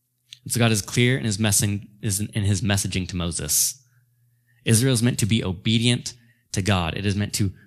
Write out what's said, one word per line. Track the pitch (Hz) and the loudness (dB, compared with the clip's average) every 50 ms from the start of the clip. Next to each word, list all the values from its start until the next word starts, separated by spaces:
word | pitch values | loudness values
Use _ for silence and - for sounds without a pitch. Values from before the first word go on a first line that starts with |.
| _ _ _ _ _ _ - - _ | _ _ _ _ _ _ -20 -18 _
And | - | -6
so | - - | 0 2
God | 117 117 110 | 2 4 2
is | 104 | 2
clear | - - - 123 120 123 127 143 | -2 -2 0 2 2 4 2 0
in | 135 | 0
his | 113 104 98 | -2 -2 0
messing-, | 113 107 101 - 117 101 101 101 - - - _ | 0 2 2 2 2 0 -2 -2 -6 -12 -18 _
is | - 113 95 98 | -4 -4 -2 -2
in, | 104 - - | -4 -4 -2
in | 110 101 | -2 0
his | 98 104 90 | 2 0 0
messaging | 95 98 101 98 - 98 90 95 90 82 | 2 0 0 0 0 -2 -2 -4 -4 -4
to | 101 | -4
Moses. | 90 85 87 82 - 80 76 - - - - - - _ _ _ _ _ _ _ _ _ _ _ _ _ _ _ _ _ | -4 -4 -2 -4 -4 -4 -2 0 0 0 0 -2 -8 _ _ _ _ _ _ _ _ _ _ _ _ _ _ _ _ _
Israel | - 113 107 127 135 131 | 2 2 4 4 2 2
is | 110 | 2
meant | 113 123 - - | 2 0 2 0
to | - | 0
be | 101 113 113 | 2 2 0
obedient | - 92 90 90 - 110 110 117 113 123 120 - - - - - _ _ _ _ _ _ | 0 -2 -6 -4 -2 0 0 2 2 2 0 0 -4 -10 -14 -14 _ _ _ _ _ _
to | - 110 | -6 -4
God. | 95 104 101 92 85 80 - - | 0 0 0 0 0 -2 -4 -2
It | 98 | -2
is | 104 95 | -2 0
meant | 101 104 101 - | 0 -2 -2 -2
to | - 107 92 - - - | -2 -2 -2 -2 -6 -18